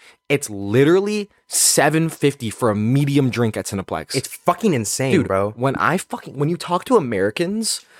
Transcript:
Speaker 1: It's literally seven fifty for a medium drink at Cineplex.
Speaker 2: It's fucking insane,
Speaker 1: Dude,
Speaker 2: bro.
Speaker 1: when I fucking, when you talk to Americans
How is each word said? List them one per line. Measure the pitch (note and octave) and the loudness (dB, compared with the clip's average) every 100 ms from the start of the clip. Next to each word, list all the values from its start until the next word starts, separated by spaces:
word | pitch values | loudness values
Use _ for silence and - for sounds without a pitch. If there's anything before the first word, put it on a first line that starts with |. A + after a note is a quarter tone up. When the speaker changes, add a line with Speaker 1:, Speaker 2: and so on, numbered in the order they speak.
| - _ - | -20 _ -2
Speaker 1:
It's | C#3 - | -2 -2
literally | G2+ G2+ A#2+ C#3+ F#3 G3+ G#3 G3+ _ - | -8 0 4 6 4 2 -4 -6 _ -6
seven | - - - D3 D#3+ D#3+ | 0 2 4 2 2 -2
fifty | - C#3+ - A2+ | 0 -2 -2 -8
for | - A#2+ | -2 0
a | G#2 | 0
medium | A2 C#3 C#3+ C#3 C3 | 2 2 2 2 2
drink | G#2+ A2+ G#2 | 2 -2 -2
at | - | -6
Cineplex. | G2+ - E2 D#2 C3 | -6 -6 -6 -4 -6
Speaker 2:
It's | - | -6
fucking | - - - A3 | -6 -2 0 2
insane, | C3 G#2 - C3 | 0 -2 -2 0
Speaker 1:
Dude, | E3 G#2 | 2 2
Speaker 2:
bro. | F#2+ G2+ | 0 -2
Speaker 1:
when | A#2 C3 - | -2 -2 0
I | A2 F#3 | 0 -2
fucking, | - A#3+ - C3+ | -4 -12 -10 -4
when | D3 | -2
you | F3 | -2
talk | - F3+ - | -2 -4 2
to | A#3 | 2
Americans | B2+ G2+ G2+ - F3 G#3+ G#3+ - - | 2 0 0 0 -4 -2 -4 -6 -10